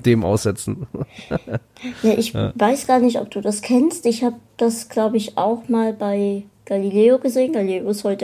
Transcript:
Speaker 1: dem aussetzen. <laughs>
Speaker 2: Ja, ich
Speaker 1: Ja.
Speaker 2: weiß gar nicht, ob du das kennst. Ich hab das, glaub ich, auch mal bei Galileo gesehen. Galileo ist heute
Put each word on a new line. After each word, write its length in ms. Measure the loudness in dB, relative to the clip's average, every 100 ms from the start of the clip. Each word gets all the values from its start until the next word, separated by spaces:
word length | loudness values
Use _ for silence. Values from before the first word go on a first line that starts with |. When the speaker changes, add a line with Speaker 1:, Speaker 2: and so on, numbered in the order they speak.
Speaker 1:
dem 220 | 2 2
aussetzen. 600 | 2 0 0 -2 -6 -8 -8
<laughs> 40 | -10 -10 -12 -8 -8 -6 -10 -10 -14 -14 -2
Speaker 2:
Ja, 100 | 2
ich 180 | 2 0
Speaker 1:
Ja. 200 | -2 -4 0
Speaker 2:
weiß 320 | 0 0 2
gar 100 | 4
nicht, 220 | 4 0
ob 100 | -4
du 100 | -6
das 220 | -4 -4
kennst. 420 | 0 2 2 0
Ich 200 | -2 0
hab 100 | -2 -4 -12 -2
das, 320 | -2 -2 -6
glaub 260 | -2 0
ich, 240 | 0 -2 -2
auch 300 | 0 -2 -2
mal 240 | 0 0
bei 500 | -2 -2 0 -2 -4 -8 _
Galileo 540 | -6 -2 0 4 6 6
gesehen. 340 | 2 0 0
Galileo 360 | 0 0 -2 -2
ist 120 | -2
heute 140 | -2 -2